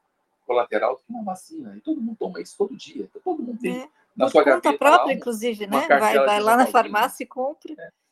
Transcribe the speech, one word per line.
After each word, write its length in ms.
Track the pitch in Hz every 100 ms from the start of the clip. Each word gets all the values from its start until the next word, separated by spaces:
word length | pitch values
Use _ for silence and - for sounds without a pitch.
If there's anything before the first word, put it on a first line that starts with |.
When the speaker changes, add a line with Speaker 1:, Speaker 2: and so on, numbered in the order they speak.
| _ _ _ _ -
Speaker 1:
colateral 480 | 123 120 107 117 131
do 80 |
que 60 | -
uma 140 | 240
vacina, 520 | 208 185 - 320 226 202
e 40 |
todo 200 | - 302
mundo 160 | 226 220
toma 240 | - 180
isso 160 | - -
todo 180 | 403 240
dia. 280 | - -
Então, 180 | - -
todo 220 | 370 320
mundo 160 | 240 226
tem 180 | 247 247
Speaker 2:
É, 120 | 277 _ _ -
Speaker 1:
na 100 | -
Speaker 2:
por 60 |
Speaker 1:
sua 120 | 311
Speaker 2:
conta 120 | 294 254
Speaker 1:
gaveta 160 | 311
lá 60 | -
Speaker 2:
própria, 360 | 269 330 -
Speaker 1:
um, 40 | 269
Speaker 2:
inclusive, 480 | 240 220 240 208 202
Speaker 1:
uma 160 | 233
Speaker 2:
né? 60 | 285
Vai, 120 | -
Speaker 1:
cartela 260 | 214 220 135
Speaker 2:
vai 140 | 208
Speaker 1:
de 40 |
Speaker 2:
lá 80 | 214
na 140 | 240 247
Speaker 1:
Novalgina. 60 |
Speaker 2:
farmácia 520 | 247 220 208 254 -
e 40 | 254
compra. 480 | 262 262 320 330 302
Speaker 1:
É, 140 | - _ _